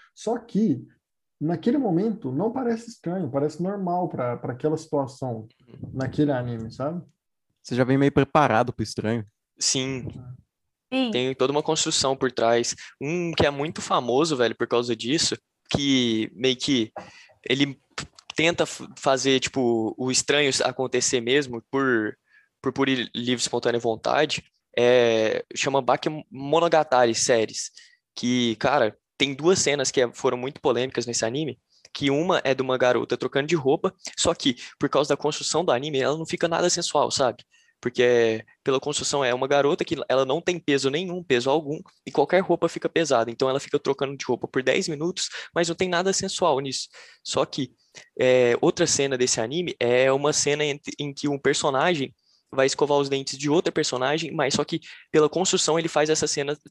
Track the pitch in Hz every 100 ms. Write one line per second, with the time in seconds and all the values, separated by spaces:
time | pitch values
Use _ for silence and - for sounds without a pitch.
0 | _ - 220 233 - 190 214 123 - _
1 | _ _ _ _ 151 165 226 285 233 170
2 | 226 190 135 135 220 262 240 226 - -
3 | 170 185 147 139 147 151 180 202 185 180
4 | 156 156 123 120 131 123 156 156 - 143
5 | 131 - 131 113 110 _ - 120 - 131
6 | 131 - 147 131 123 117 113 - 139 175
7 | - _ _ _ _ _ - 120 127 135
8 | 139 143 139 160 135 110 123 - 110 -
9 | 107 117 104 _ _ _ - 135 131 131
10 | 131 131 123 127 _ _ _ _ _ 262
11 | 240 123 131 135 131 147 156 156 160 -
12 | 135 135 131 - 113 120 120 - - -
13 | 139 180 170 160 156 143 156 - - 185
14 | 123 127 165 135 117 113 120 120 120 113
15 | 117 156 - - _ _ - - 139 131
16 | 120 110 107 92 131 127 - 131 110 -
17 | - - - _ - 131 139 131 _ -
18 | - - - - 160 170 156 - - -
19 | 143 135 135 131 - 139 120 117 110 -
20 | 127 127 - 147 143 127 131 123 127 123
21 | - 127 117 143 135 117 - 135 135 117
22 | 107 - _ _ _ _ 135 135 135 131
23 | 110 117 120 120 - 120 120 117 117 110
24 | 120 131 151 - - _ _ - 120 123
25 | 120 113 110 - - - 139 135 123 139
26 | 165 156 - 131 139 160 170 160 151 123
27 | 120 110 - 117 107 - - - - _
28 | _ - 123 123 120 107 131 143 110 -
29 | _ - 135 135 160 190 - 143 131 -
30 | 120 - 127 123 127 - 147 120 131 131
31 | 120 113 113 131 156 123 _ _ - -
32 | 139 139 180 165 131 131 131 127 127 117
33 | 117 123 127 139 151 170 135 160 190 -
34 | - - 175 170 143 120 - - 143 143
35 | 147 143 147 - - 156 175 123 147 135
36 | 127 160 160 175 170 170 175 175 165 147
37 | 127 - 127 110 _ _ _ _ 123 123
38 | 123 120 113 110 - _ - 135 147 147
39 | - 143 127 127 135 143 143 143 - 147
40 | - 131 131 156 180 175 - 139 131 147
41 | 185 180 175 123 127 151 143 156 - _
42 | - - 147 180 185 170 165 - 165 -
43 | 156 123 117 117 131 131 - 147 - 135
44 | 139 139 - 120 - 135 131 135 185 147
45 | 170 185 - - - 165 170 165 185 175
46 | 185 185 196 - 175 135 139 127 - -
47 | - _ - 123 147 - 127 _ _ -
48 | - - 127 127 120 117 160 - 165 -
49 | 139 127 127 - 113 156 170 - 120 123
50 | 135 135 147 151 147 147 151 143 - -
51 | 143 139 147 143 139 147 156 135 170 160
52 | 131 - _ _ _ 131 135 - 143 143
53 | 139 139 135 135 147 160 - 165 151 123
54 | 131 160 160 151 135 143 147 160 - -
55 | - 156 151 165 185 185 - 160 160 151
56 | 156 156 151 - 143 151 -